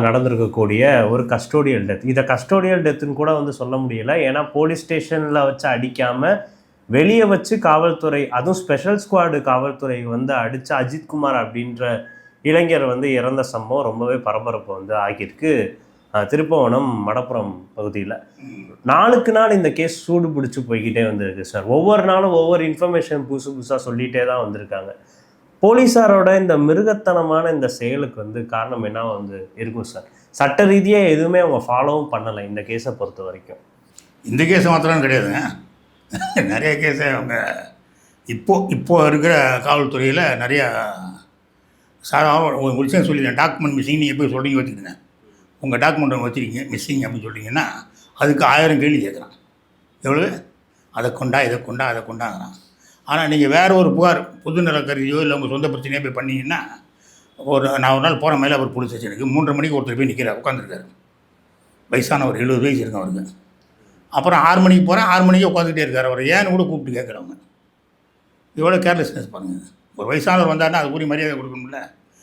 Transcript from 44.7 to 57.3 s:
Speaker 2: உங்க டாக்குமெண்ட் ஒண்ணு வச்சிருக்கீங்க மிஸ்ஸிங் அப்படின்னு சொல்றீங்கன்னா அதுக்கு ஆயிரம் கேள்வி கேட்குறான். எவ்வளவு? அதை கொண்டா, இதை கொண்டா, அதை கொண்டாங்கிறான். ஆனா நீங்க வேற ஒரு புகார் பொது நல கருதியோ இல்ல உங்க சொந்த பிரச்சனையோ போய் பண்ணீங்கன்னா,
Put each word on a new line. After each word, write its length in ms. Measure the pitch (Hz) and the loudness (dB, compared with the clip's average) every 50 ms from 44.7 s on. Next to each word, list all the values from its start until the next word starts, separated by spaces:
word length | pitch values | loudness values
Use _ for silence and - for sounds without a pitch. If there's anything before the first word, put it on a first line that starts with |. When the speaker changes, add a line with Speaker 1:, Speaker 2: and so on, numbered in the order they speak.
| 107 101 95 90 92 - _ _ _ _ _ _ _ _ _ _ _ _ | -6 -12 -14 -16 -16 -18 _ _ _ _ _ _ _ _ _ _ _ _
Speaker 2:
உங்க 160 | - 135 123 120 | -6 -4 0 2
டாக்குமெண்ட் 360 | 139 156 156 156 147 135 127 | 2 2 2 2 0 0 0
ஒண்ணு 140 | 123 120 123 | -2 -2 -4
வச்சிருக்கீங்க 360 | 120 139 120 107 110 127 139 - | -4 -6 -6 -6 -8 -10 -8 -8
மிஸ்ஸிங் 360 | - - - - 143 135 123 | -8 -8 -6 -4 -4 -2 -4
அப்படின்னு 220 | 110 120 110 104 | -4 -6 -8 -10
சொல்றீங்கன்னா 380 | 110 110 110 107 110 127 156 135 98 - - - - _ _ _ _ _ | -10 -12 -12 -10 -4 -2 -2 -2 -4 -6 -12 -18 -20 _ _ _ _ _
அதுக்கு 280 | - 143 147 147 135 147 | 0 2 2 4 4 4
ஆயிரம் 340 | 127 139 151 160 160 151 147 | 4 6 6 6 4 4 4
கேள்வி 280 | 143 151 151 131 101 | 2 2 2 0 0
கேட்குறான். 300 | 98 - - - - - _ _ _ _ _ _ _ _ _ _ _ _ _ | -4 -6 -10 -14 -18 -20 _ _ _ _ _ _ _ _ _ _ _ _ _
எவ்வளவு? 260 | - 135 139 156 180 - 180 - - - _ _ _ _ _ _ _ _ - | -4 -2 0 0 0 -2 -4 -8 -14 -18 _ _ _ _ _ _ _ _ -8
அதை 180 | 110 117 123 | -6 -4 -4
கொண்டா, 300 | 120 - 131 127 120 139 | -4 -4 -4 0 0 0
இதை 220 | 135 117 120 120 - | 0 0 -2 -4 -6
கொண்டா, 220 | - 120 123 135 | -8 -6 -4 -4
அதை 160 | 127 117 113 | -4 -4 -6
கொண்டாங்கிறான். 540 | 113 113 110 113 117 110 95 92 95 92 - - _ _ _ _ _ _ _ _ _ 135 | -8 -10 -10 -8 -8 -8 -8 -10 -14 -16 -18 -20 _ _ _ _ _ _ _ _ _ -2
ஆனா 180 | 143 160 160 | -2 0 0
நீங்க 220 | 151 151 151 143 139 | 0 2 2 4 4
வேற 260 | 143 165 185 190 190 | 4 4 6 6 6
ஒரு 200 | 185 180 185 - | 6 4 4 4
புகார் 480 | 165 175 180 165 143 - - - - | 4 4 4 4 2 -2 -8 -14 -12
பொது 200 | - 156 160 175 | -8 -4 -2 0
நல 160 | 175 165 151 147 | 0 2 0 0
கருதியோ 420 | 143 139 143 135 135 135 143 156 | -2 -2 -4 -2 -2 -2 -2 0
இல்ல 140 | 160 156 143 | 0 0 0
உங்க 140 | 143 143 - | -2 -2 -4
சொந்த 200 | 135 139 151 151 | -4 -2 -2 -4
பிரச்சனையோ 340 | 151 135 - 139 139 143 | -4 -6 -6 -6 -6 -6
போய் 80 | 135 131 | -6 -6
பண்ணீங்கன்னா, 480 | 127 127 131 131 131 131 127 143 170 151 107 - - - _ _ _ _ _ _ _ _ _ _ | -6 -6 -6 -4 -4 -4 -4 -4 -6 -6 -6 -10 -16 -20 _ _ _ _ _ _ _ _ _ _